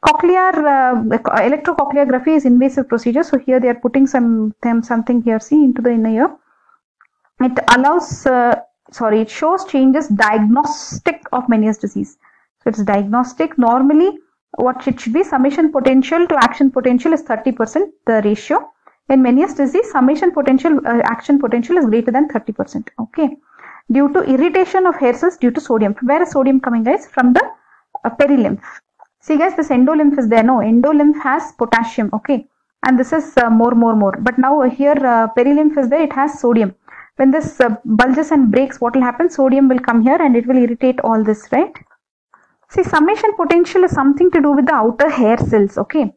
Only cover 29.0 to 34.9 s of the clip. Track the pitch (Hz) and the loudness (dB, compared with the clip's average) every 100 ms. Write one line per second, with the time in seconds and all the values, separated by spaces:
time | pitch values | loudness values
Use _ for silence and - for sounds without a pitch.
29 | - _ - 302 349 359 302 247 254 311 | -20 _ -2 0 0 -2 -2 2 2 4
30 | 302 285 226 226 226 254 208 233 269 294 | 2 2 0 2 2 0 2 2 2 2
31 | 294 294 269 285 - - 233 233 233 - | 2 0 -2 -4 -6 -8 -2 -2 -2 -6
32 | 208 214 - 262 - _ _ _ - 254 | -6 -6 -4 -4 -6 _ _ _ -2 0
33 | 254 320 320 - 240 226 233 233 233 220 | 0 -4 -2 -2 0 2 2 0 0 0
34 | 196 190 240 247 262 262 254 247 277 | -2 -2 -4 -2 0 0 -2 0 -2